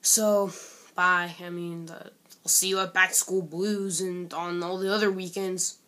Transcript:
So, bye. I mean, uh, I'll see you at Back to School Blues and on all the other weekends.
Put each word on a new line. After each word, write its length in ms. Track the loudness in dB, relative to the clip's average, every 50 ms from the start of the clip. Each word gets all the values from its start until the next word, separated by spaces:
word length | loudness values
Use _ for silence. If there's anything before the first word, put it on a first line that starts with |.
| 2
So, 480 | 4 2 4 4 4 4 4 2 0 -4 -10 -16 -18 -20 -20 -20 -12 _
bye. 400 | 2 4 4 4 4 2 -2 -8 -12
I 100 | -12 -10
mean, 380 | -8 -8 -8 -8 -8 -10 -10 -12
uh, 200 | -14 -16 -16 -18 -20 _ _ _ -20 _ _
I'll 60 | 2
see 180 | 2 2 4
you 140 | 2 2 2
at 120 | 0 0 4
Back 180 | 4 4 4
to 40 | 4
School 280 | 0 0 2 0 -2 -2
Blues 580 | -2 -4 -2 0 0 0 0 -2 -2 -2 -2
and 340 | -2 -2 -4 -6 -8 -8 -8
on 260 | -6 -6 -4 -4 -4
all 180 | -4 -4 -4 -2
the 140 | 0 0 2
other 200 | 2 2 2 2
weekends. 640 | 0 -4 -8 -6 -6 -4 -4 -2 -2 -2 -4 -4 _ _